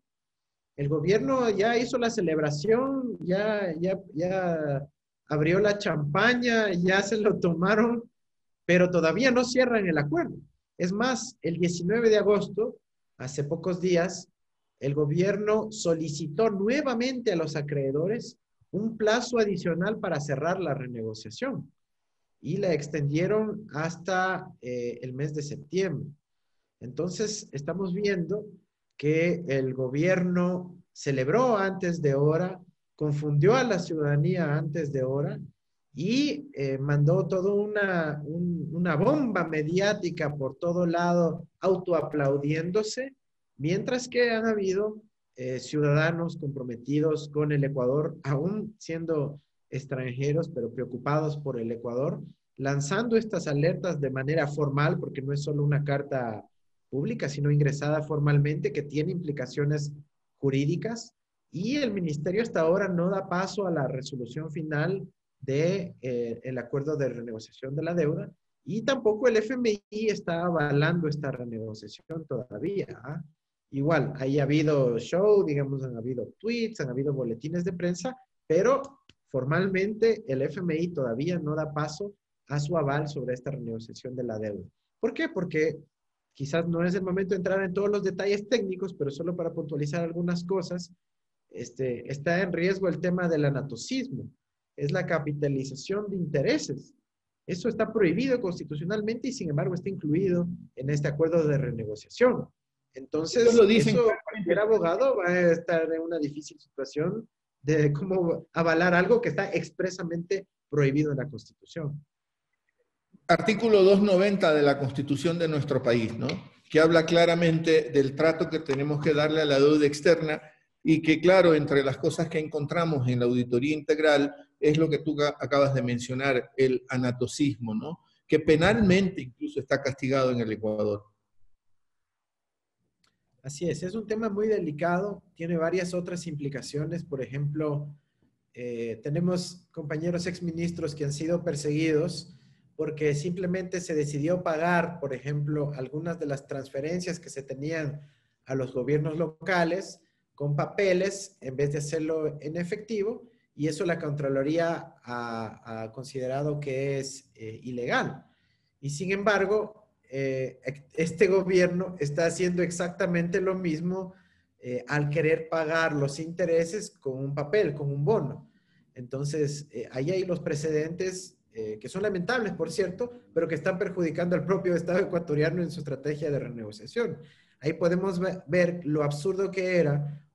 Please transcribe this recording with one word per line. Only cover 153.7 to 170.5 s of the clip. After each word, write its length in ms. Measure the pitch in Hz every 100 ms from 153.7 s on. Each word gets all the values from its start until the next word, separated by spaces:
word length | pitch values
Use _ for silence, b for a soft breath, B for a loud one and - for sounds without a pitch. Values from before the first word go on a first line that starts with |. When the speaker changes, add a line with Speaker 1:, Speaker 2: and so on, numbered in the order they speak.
| 151 175
Speaker 1:
la 140 | 160
Contraloría 960 | 151 147 139 135 139 165 170 151 - -
ha, 800 | 123 120 117 113 107 - 117 110
ha 80 | 110
considerado 680 | 135 127 135 127 135 151 147
que 400 | 139 131 139 139
es, 300 | 135 - - -
eh, 240 | 110 113
ilegal. 640 | 127 120 127 247 151 - - _ _ _ _ _
Y 80 | 143
sin 220 | 147 185
embargo, 760 | 196 208 196 190 214 - - _ _ _
eh, 500 | 135 135 131 127 - 135
ec-, 200 | 147 -
este 340 | - 165 - 190
gobierno 680 | 190 185 185 175 175 185 -
está 260 | 143 147 165
haciendo 380 | 170 180 180
exactamente 800 | 170 - 175 - 180 170 170 190
lo 140 | 185 185
mismo, 580 | 175 151 180 185 185 b b b b _
eh, 240 | 127 123 -
al 220 | 147 147
querer 400 | 156 156 160 -
pagar 440 | 165 151 165 160
los 260 | 147 139 165
intereses 680 | 160 170 170 165 165 208 -
con 280 | _ 135 131
un 160 | 139 147
papel, 380 | 147 214 165
con 180 | 147 143
un 120 | 143
bono. 460 | 156 214 135 - - b b b b 127
Entonces, 720 | 123 131 147 156 147 147 -
eh, 160 | 117 110
ahí 200 | 127 147
hay 120 | 185 180
los 140 | 175
precedentes, 1000 | 165